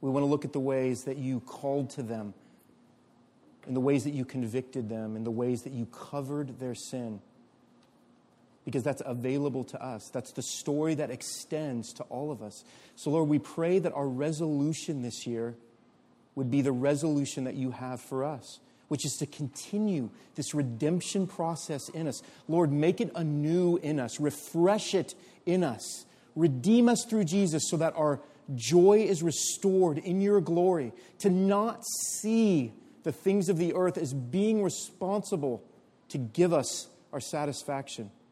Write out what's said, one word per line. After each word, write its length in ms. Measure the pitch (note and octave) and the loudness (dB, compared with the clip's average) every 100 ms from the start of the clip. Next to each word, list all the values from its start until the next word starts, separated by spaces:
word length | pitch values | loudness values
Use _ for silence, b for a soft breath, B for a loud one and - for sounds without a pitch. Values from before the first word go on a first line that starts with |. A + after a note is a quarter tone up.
We 100 | C#3 | 0
want 140 | C3+ | 0
to 40 | C#3+ | 2
look 160 | C#3 | 0
at 80 | C#3 | -2
the 80 | C#3+ | -4
ways 420 | C3+ C3+ C3 A#2+ | 0 0 0 -2
that 140 | - C3+ | -4 -6
you 200 | C3 C3 | -4 -4
called 500 | - - C#3 C#3 C3 | -6 -8 -2 -2 -2
to 120 | - | -6
them, 320 | A#2 A2+ G#2 F#2+ b b b _ _ _ _ _ _ _ _ _ - | -8 -6 -8 -14 b b b _ _ _ _ _ _ _ _ _ -6
in 60 | |
the 60 | C3 | -2
ways 220 | C3 C#3+ | 2 2
that 100 | C#3 | 0
you 100 | C#3+ | -4
convicted 640 | B2 C3+ A#2 A#2+ B2+ C3 A2 | -4 -4 -4 -4 -4 -8 -6
them, 260 | A2+ A2 | -6 -6
in 80 | A2 | -6
the 80 | A2+ | -4
ways 320 | A2+ B2 A#2+ | -2 -2 -2
that 100 | B2 | -6
you 140 | B2+ A#2 | -8 -8
covered 720 | - - C#3+ C3+ D3 C#3 A2+ | -10 -10 -8 -6 -6 -6 -8
their 160 | B2+ | -10
sin, 460 | A#2 - C3+ A#2+ G#2 - _ _ _ _ _ _ _ _ _ _ _ _ _ | -10 -10 -8 -8 -10 -14 _ _ _ _ _ _ _ _ _ _ _ _ _
because 200 | - C3+ | -6 -4
that's 180 | B2 C3+ | -2 -4
available 600 | - B2 B2 C#3 C#3+ C3 | -6 -6 -2 -2 -2 -4
to 200 | B2+ - | -8 -10
us. 240 | C3 A2+ - | -10 -10 -8
That's 180 | C3 A#2 | -10 -8
the 120 | - | -10
story 520 | B2 - - D3 D#3 | -10 -8 -4 -2 0
that 160 | D3+ D3 | -2 -4
extends 840 | B2 - - - D#3+ D3+ A#2+ A2 | -6 -10 -12 -8 -6 -4 -6 -8
to 100 | - | -12
all 260 | - A#2+ D3 | -10 -8 -6
of 100 | C3+ | -8
us. 220 | G#2+ - - B B | -10 -14 -20 B B
So, 160 | - - | -8 0
Lord, 180 | D#3 D#3 | 2 4
we 120 | D3 | 2
pray 400 | D3 - E3 F#3 | 0 -2 2 2
that 120 | E3+ | 2
our 140 | - C#3 | -2 -4
resolution 960 | B2+ D3 D3+ E3 D3 D3 D#3 - D3+ | -2 -2 -2 -2 0 0 -2 -4 -4
this 240 | A#2+ - - | -4 -8 -6
year 300 | A#2 A#2 A#2 - _ _ _ _ _ _ - | -4 -4 -8 -18 _ _ _ _ _ _ -4
would 120 | C3 | 0
be 120 | C3+ | 2
the 100 | C3+ | 2
resolution 720 | B2+ C3+ D3 D#3 D3 C#3 - | 2 2 2 2 2 0 -2
that 120 | B2+ | -6
you 180 | - C3 | -4 -4
have 280 | A#2 B2+ B2 | -4 -8 -10
for 240 | - C3 | -8 -4
us, 360 | C#3 D3 - - b b b | -4 -4 -12 -20 b b b
which 180 | D3 | -4
is 100 | D#3 | -4
to 120 | - D3 | -4 -8
continue 840 | - C#3+ - - G#3 G#3+ F3+ A#2 B B - | -6 -10 -8 -8 -2 0 0 -4 B B -8
this 180 | C#3+ | -4
redemption 720 | D3+ C3+ A#2 D3 F3+ - G3+ F#3 | -2 -2 0 2 0 0 -2 -2
process 640 | - E3 E3 - D3 - | -2 -4 -4 -6 -8 -8
in 180 | D#3+ D#3+ | -6 -4
us. 160 | B2 B B - | -6 B B -2
Lord, 240 | E3 E3+ | 2 4
make 300 | C#3+ D#3 F3 | 4 4 2
it 100 | G#3+ - | 0 -2
anew 600 | D#3+ D3 D3 E3+ F3+ E3+ | -2 0 2 2 4 2
in 200 | D3 D3+ | 0 -2
us. 220 | A#2+ - | -2 -2
Refresh 720 | D3 C#3 - E3 F3 G#3 - | -2 -2 -6 2 4 4 2
it 220 | F#3+ - - B B | 0 -2 -8 B B
in 200 | - F3+ | 0 2
us. 400 | E3+ G#2+ - - - b b - | 2 -2 -10 -14 -16 b b 2
Redeem 520 | E3 C3 B2 A3+ A#3+ | 2 4 6 8 8
us 160 | A#3 | 4
through 200 | - A3 | 2 0
Jesus 440 | F3 F#3+ G3 D#3 - | 2 4 2 2 0
so 80 | E3 | 0
that 160 | D#3+ D#3+ | 0 2
our 240 | D3+ C#3+ B B - | 2 2 B B -8
joy 460 | C3+ A2+ E3+ F#3 G#3 | -6 4 8 10 8
is 220 | A3 F#3 | 6 2
restored 760 | E3 - - - G3 F#3+ F3+ D3+ | 0 0 -2 0 2 4 4 2
in 220 | D#3+ F3+ | -2 0
your 200 | G3 G3+ | 4 4
glory, 520 | E3 E3+ F3+ F3+ B2 - B B | 4 4 4 4 0 -8 B B
to 100 | G3+ | 4
not 560 | F#3 G3 G3+ A3 - | 6 6 4 2 -2
see 880 | - - - - G#3 A3+ A3 E3+ A#2 - B B | -8 -6 -4 -4 0 4 6 6 2 -6 B B
the 100 | - | -6
things 360 | C3+ - G3 F3 | -2 2 2 2
of 100 | F3 | 2
the 160 | E3+ | 2
earth 240 | E3 F#3 F3+ | 2 0 0
as 160 | E3 | -4
being 480 | C#3 B2 D#3 G#3+ G#3+ | -4 -4 0 2 2
responsible 1000 | F#3+ - - - F#3 G#3 G3+ F3+ C#3 A#2 - - _ _ _ | 0 -2 -10 -6 -2 -2 -2 -2 -2 -4 -8 -20 _ _ _
to 80 | C#3+ | -6
give 360 | A#2+ C3 F3+ | -6 2 4
us 360 | E3+ B2+ - - - _ | 4 0 -6 -12 -20 _
our 80 | C#3 | -10
satisfaction. 880 | - D#3 D3 C#3+ - C#3 C#3 - G#2+ - _ | -6 -4 -4 -4 -6 -6 -6 -10 -12 -14 _